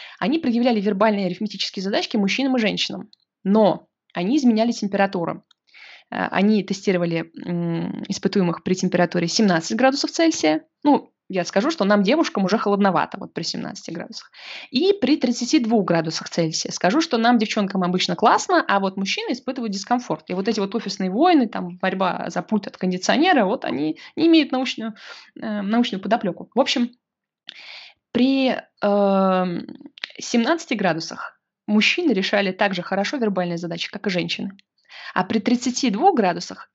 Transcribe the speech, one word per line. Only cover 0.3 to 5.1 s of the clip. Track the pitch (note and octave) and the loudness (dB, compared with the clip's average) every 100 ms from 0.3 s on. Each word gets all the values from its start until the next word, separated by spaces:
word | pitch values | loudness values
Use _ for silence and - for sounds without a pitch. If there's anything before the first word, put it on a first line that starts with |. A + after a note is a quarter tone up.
| E4 | 0
предъявляли | B3+ A#3 B3 A3+ | 0 2 2 2
вербальные | G3 G3+ A3 G3+ F#3 | 0 2 2 2 -2
арифметические | F3+ G#3+ G3 - - | -4 -6 -6 -8 -6
задачки | F#3+ C4+ F4+ A3+ | -4 -2 -2 0
мужчинам | G3 A3+ C4+ B3+ | 0 0 0 0
и | |
женщинам, | G#3+ F3 - F#3+ - _ _ _ | 0 -2 -4 -6 -14 _ _ _
но | F#3+ G#3 G3+ - - _ _ - | 2 4 4 2 -4 _ _ -4
они | F3+ D4 | 0 2
изменяли | A#3+ A3 A#3 | 4 4 2
температуру. | A#3 G3+ G3+ G3 | 0 -2 0 0